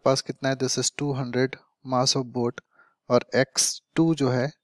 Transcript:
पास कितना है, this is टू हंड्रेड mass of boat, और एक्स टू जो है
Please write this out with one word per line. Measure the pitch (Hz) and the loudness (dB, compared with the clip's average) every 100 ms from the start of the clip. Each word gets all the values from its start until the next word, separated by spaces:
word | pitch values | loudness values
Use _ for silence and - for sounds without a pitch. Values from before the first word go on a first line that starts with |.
पास | 135 135 | 2 0
कितना | - 135 135 | -2 -6 -4
है, | 131 | -2
this | 131 - | -2 -2
is | 123 - | -4 -4
टू | 147 | -4
हंड्रेड | 131 127 120 131 - _ _ 131 | -4 -2 0 -2 -4 _ _ -4
mass | 127 127 139 | 0 0 0
of | 123 120 | -4 -2
boat, | 120 - - _ _ _ - | -4 -4 -14 _ _ _ 0
और | 123 - 120 | 0 2 0
एक्स | 135 - - - - - | 0 0 -2 -4 -4 0
टू | 165 | 2
जो | 156 135 | 2 0
है | 127 135 - | 0 -2 -6